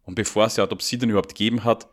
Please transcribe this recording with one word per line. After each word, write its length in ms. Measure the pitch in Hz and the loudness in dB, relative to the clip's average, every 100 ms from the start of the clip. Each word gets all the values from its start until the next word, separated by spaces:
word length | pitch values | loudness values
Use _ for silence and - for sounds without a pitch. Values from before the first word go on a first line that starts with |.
Und 120 | - 92 | -10 -4
bevor 300 | 101 104 110 | -2 2 2
es 100 | - | 2
die 60 | |
Autopsie 360 | 98 95 - 123 | -2 -2 -6 -2
dann 120 | 120 | 0
überhaupt 200 | 101 90 - | 2 0 0
gegeben 280 | 107 117 | 0 0
hat, 240 | 113 110 - | 0 0 -2